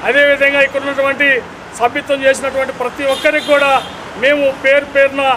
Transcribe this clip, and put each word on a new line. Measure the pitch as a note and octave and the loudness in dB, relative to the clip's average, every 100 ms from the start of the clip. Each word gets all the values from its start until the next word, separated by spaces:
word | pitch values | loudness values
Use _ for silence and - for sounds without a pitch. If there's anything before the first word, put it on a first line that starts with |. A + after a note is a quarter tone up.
| G#3 | 0
అదేవిధంగా | C4+ C#4+ C#4 C#4 C#4+ C#4 | 2 2 2 2 2 0
ఇక్కడ | C#4 | -2
ఉన్నటువంటి | C#4 C#4 C4+ C4+ C#4+ B3+ - - - - | -4 -2 -2 0 2 0 -2 -16 -16 -2
సభ్యత్వం | A#3+ C#4 C#4 C#4 C4+ | -2 -2 -4 0 2
చేసినటువంటి | C4+ C4+ C4+ C4 - | 0 -2 -4 -4 -4
ప్రతి | B3 A#3+ C#4 C4+ | -6 -4 -2 0
ఒక్కరికి | D4+ D4+ C#4+ | 2 0 2
కూడా | C#4+ C#4 C4 - - - G3 | 2 4 2 -2 -14 -14 -2
మేము | B3+ D4 C#4 C4+ | 0 2 0 0
పేరు | C4+ C#4+ C#4+ | 2 2 2
పేరున | C#4 C#4 C#4 C4+ | 0 2 2 0